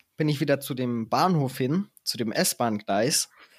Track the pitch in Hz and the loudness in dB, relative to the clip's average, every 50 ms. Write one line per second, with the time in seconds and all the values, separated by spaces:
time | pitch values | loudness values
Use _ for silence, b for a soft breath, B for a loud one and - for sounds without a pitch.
0 | b b _ - 160 151 151 131 160 143 143 139 - - 139 120 127 120 120 117 | b b _ -2 0 0 0 0 2 2 0 0 0 -4 -6 -4 -4 -2 -2 -4
1 | 113 - - 131 160 185 185 156 139 123 - - 131 127 156 190 202 - _ - | -2 0 2 2 4 4 4 2 2 0 -2 -2 -2 0 0 0 -2 -4 _ -14
2 | - - - 117 117 110 - - 185 - - - 123 117 107 101 - - 98 104 | -8 -8 -4 -4 -4 -2 0 0 0 0 0 0 0 0 0 -2 -2 -2 0 2
3 | 113 143 165 - - - b b b b b | 2 2 0 0 -2 -4 b b b b b